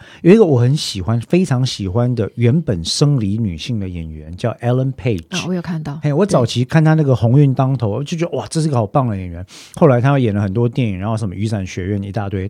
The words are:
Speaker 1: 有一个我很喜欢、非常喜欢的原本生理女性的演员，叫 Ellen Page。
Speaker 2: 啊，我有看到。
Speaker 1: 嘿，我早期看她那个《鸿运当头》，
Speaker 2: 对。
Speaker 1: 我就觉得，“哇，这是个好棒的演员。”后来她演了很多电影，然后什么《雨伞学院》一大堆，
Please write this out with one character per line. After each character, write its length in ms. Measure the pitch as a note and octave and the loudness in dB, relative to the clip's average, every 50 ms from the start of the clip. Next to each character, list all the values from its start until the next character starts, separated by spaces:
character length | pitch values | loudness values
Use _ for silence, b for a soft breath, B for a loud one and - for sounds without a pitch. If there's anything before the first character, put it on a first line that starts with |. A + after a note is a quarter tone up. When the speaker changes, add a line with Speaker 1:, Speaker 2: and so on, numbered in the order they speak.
| B B B B | B B B B
Speaker 1:
有 120 | B D#3+ G3+ | B 6 6
一 40 | |
个 80 | A3+ G#3+ | 6 6
我 140 | E3 C#3 A#2 | 6 4 4
很 160 | A#2+ B2+ C#3+ | 4 2 2
喜 240 | D#3 - - - G2 | 0 -2 -6 -8 -6
欢、 180 | F2 A2 A#2 A#2 | -2 -2 -2 -2
非 220 | A2 - - F3+ F#3 | 0 0 2 2 2
常 220 | - C3 B2 C3 | 2 0 0 -2
喜 220 | B2 - - G2+ F#2+ | -2 -4 -4 -4 -2
欢 240 | F#2 A#2+ A#2+ B2 B2 | 0 0 0 0 0
的 140 | A2+ G2+ - - | -2 -4 -4 -2
原 260 | - A#2 A#2 B2+ F3 | 2 2 4 4 2
本 220 | D#3+ - G#2 E2 E2+ | 0 0 -2 -4 -4
生 340 | F#2+ - - D3+ D3 C#3+ B2+ | -4 0 0 2 2 2 2
理 180 | G#2+ G2 G2+ | 0 -2 -2
女 200 | A2+ A#2 G2 E2+ | -2 -2 -4 -4
性 220 | D2 - - A#2+ G#2+ | -6 -6 -6 -6 -6
的 100 | G2 F#2 | -6 -6
演 200 | F2+ E2+ E2 D#2+ | -8 -8 -10 -10
员， 240 | D#2 D#2 D2+ D#2+ F2 | -12 -14 -14 -14 -10
叫 160 | F2+ - A#2 - - | -6 -6 -6 -4 -4
Ellen 320 | - B2 B2 C3 C3 C3+ B2+ | -2 0 0 0 0 -2 -4
Page。 320 | - - C3 G#2+ F2 - - | -4 -4 -2 -2 -4 -4 -8
Speaker 2:
啊， 140 | - F3 D3 | -8 -8 -6
我 60 | D#3+ F#3 | -4 -6
有 80 | F3 | -6
看 200 | E3 E3 F3 D#3+ D3+ | -4 -6 -6 -6 -6
到。 160 | D3 C#3+ D#3 D3+ | -8 -8 -4 -2
Speaker 1:
嘿， 100 | D3+ C#3+ | -2 0
我 120 | D3+ G#3 | 0 0
早 200 | G3 F3 C#3 A#2+ | 2 2 2 2
期 180 | - - A#2 B2 | 2 0 -2 -2
看 180 | - - D#3+ D#3 | 2 2 4 4
她 100 | D#3 D#3+ | 4 4
那 100 | D#3 D3+ | 4 4
个 80 | C3+ B2+ | 2 2
《鸿 220 | - A#2+ A2+ B2 D3 | 2 4 4 6 6
运 140 | D3 C#3 B2 | 6 4 4
当 220 | - C3+ C3 C#3 | 2 0 0 0
头》， 120 | A#2+ A#2+ G2+ | -2 -2 -2
Speaker 2:
对。 60 | G2+ | -2
Speaker 1:
我 60 | A#2+ C#3+ | -4 -6
就 140 | - F3+ | -6 -4
觉 80 | D#3+ E3+ | -4 -4
得 60 | E3 - | -4 -4
，“哇， 100 | - - | -6 -6
这 140 | - - D#3+ | -4 -4 -2
是 80 | D3+ D#3+ | -2 0
个 60 | C#3 | 0
好 100 | A#2+ A2 | 0 0
棒 200 | G2+ - D3 B2+ | 0 0 0 0
的 100 | A#2 G2+ | 0 -2
演 100 | F#2+ F#2 | -4 -6
员。” 180 | F2+ E2+ E2+ F#2 B B B B B B | -8 -10 -12 -12 B B B B B B
后 120 | - F3+ | 4 4
来 120 | D3 B2 A#2+ | 4 6 4
她 180 | A2+ C#3 C#3+ | 4 2 2
演 160 | C#3 B2 A2 G2+ | 2 2 2 2
了 80 | G#2 | 0
很 120 | G#2 F#2+ F#2 | 0 0 0
多 160 | A#2+ A#2+ A#2+ | 0 0 0
电 180 | A#2 C#3 B2 | 0 -2 -2
影， 100 | A2 F#2+ | -2 -2
然 120 | F2+ F#2+ A2 | -4 -4 -4
后 80 | A2+ | -4
什 100 | A2 A#2 | -4 -4
么 80 | F#2+ F2+ | -6 -6
《雨 80 | F#2 G#2 | -4 -4
伞 200 | A2 A2+ G2+ F#2 | -4 -2 -4 -6
学 200 | F2+ - G2 F2+ | -6 -8 -6 -4
院》 120 | F#2+ G#2 G2+ G2 | -4 -4 -4 -4
一 80 | G2+ F#2+ | -6 -6
大 160 | A2+ G2+ G2+ | -6 -6 -4
堆， 180 | G#2 F#2+ F#2 G2+ | -4 -6 -6 -6